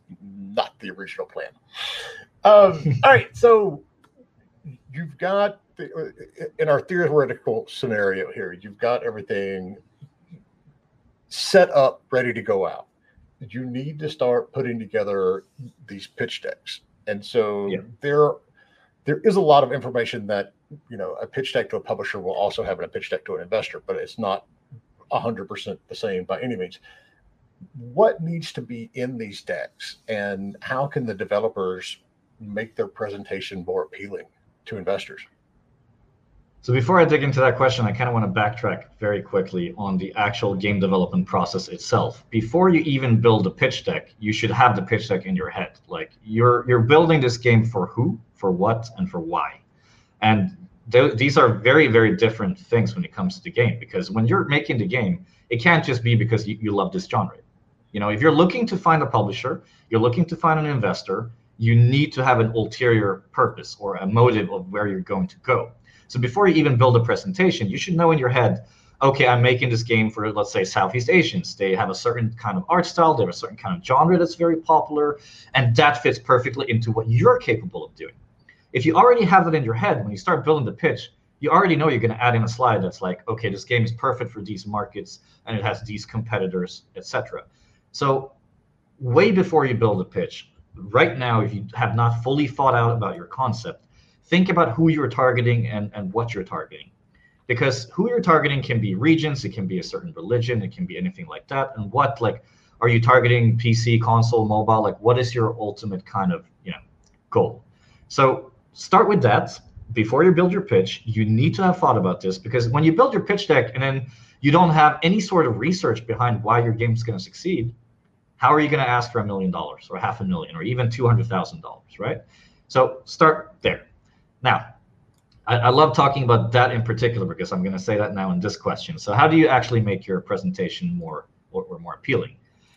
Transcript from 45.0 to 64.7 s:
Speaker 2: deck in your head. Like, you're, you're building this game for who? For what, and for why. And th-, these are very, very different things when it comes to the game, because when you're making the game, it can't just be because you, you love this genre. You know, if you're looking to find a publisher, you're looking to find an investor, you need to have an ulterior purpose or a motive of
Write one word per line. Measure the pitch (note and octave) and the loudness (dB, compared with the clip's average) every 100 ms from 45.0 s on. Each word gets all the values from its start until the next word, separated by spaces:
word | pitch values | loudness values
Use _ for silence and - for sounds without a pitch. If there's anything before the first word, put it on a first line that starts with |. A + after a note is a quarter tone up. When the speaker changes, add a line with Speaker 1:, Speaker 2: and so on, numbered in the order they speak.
| - | -2
Speaker 2:
deck | F#2 F#2+ | -4 -2
in | F#2 | -6
your | D2+ | -4
head. | G2 F2+ _ - | -8 -10 _ -14
Like, | E2+ D#2+ _ | -12 -12 _
you're, | G#2+ A2 A#2+ A#2+ B2 | -6 2 4 4 2
you're | B2 | 2
building | A2+ D#3 E3 D#3 | 6 6 6 4
this | B2 A2+ | 2 0
game | B2 A2+ | 4 4
for | - G2 F2+ | 4 -2 -4
who? | - D3+ - - - | -2 -2 -4 -12 -6
For | G2 | -2
what, | F2 G#2 A#2 - - | 0 0 -2 -6 -8
and | F#2 | -8
for | F2+ | -6
why. | E2 E2 C#3+ - _ _ _ _ _ - | -6 -4 -6 -10 _ _ _ _ _ -2
And | A2 G#2+ F#2 - - _ - | 2 2 0 -6 -20 _ 2
th-, | B2 D3 A2+ | 4 4 2
these | C#3 D3 | 2 4
are | B2+ | 4
very, | A#2 A#2+ D3 C#3 | 4 4 6 6
very | A2+ A2 F#2 | 6 4 4
different | A2+ - F#2+ F2+ | 0 0 -4 -6
things | - A#2 G2+ F#2 | -2 0 0 -4
when | |
it | E2 | -8
comes | - F#2 - | -6 -6 -6
to | |
the | F2 | -6
game, | A#2 A#2+ - | 0 0 0
because | - F#2+ F2+ | -6 -8 -4
when | G#2+ A2+ | -2 0
you're | F#3+ D#3+ | 0 0
making | D3 - A#2+ | -2 -2 -4
the | F#2 | -2
game, | B2+ A2 F3 - _ - | -2 -2 -4 -6 _ -6
it | A#2 | -2
can't | F3 E3 | 2 2
just | D3+ A#2 | 2 -2
be | A#2 A2+ | 2 2
because | A#2 G#2+ F#2+ | 2 -2 -2
you, | A2 | -6
you | G#2 | -2
love | G2+ F#2 | -2 -2
this | F#2 - | -4 -4
genre. | A#2 F#2 - _ _ _ _ _ | -4 -4 -8 _ _ _ _ _
You | G2+ | -6
know, | G#2 | -4
if | G#2+ | 2
you're | D#3 | 4
looking | D#3 F3+ B3 A#3 | 6 4 2 -4
to | F3+ | -2
find | E3+ D#3+ | 0 0
a | B2 | 2
publisher, | A2+ G2 A#2 C3 F3 _ _ - | 0 -2 -4 -8 -8 _ _ -2
you're | A2+ | 2
looking | A#2+ C#3+ E3 | 2 2 -2
to | D#3+ | 0
find | E3 D#3 | 0 0
an | D3+ | 0
investor, | C3+ G2 F2 - G2+ A2+ - _ - | -2 -2 -4 -6 -6 -6 -14 _ -2
you | A2+ A#2 | 4 6
need | A#2+ C#3 D3+ | 6 4 0
to | C3+ C3 | 0 2
have | B2 | 2
an | A2 | 2
ulterior | A2+ G#2 - B2 A2 G2+ F#2+ _ | 0 -4 0 2 4 2 -4 _
purpose | - A2+ - - - | 0 0 -2 -16 -10
or | G2+ F2+ | -8 -6
a | F#2+ | -2
motive | A#2 B2 G#2+ F#2 | 4 4 4 -2
of | F#2+ F2+ | -6 -8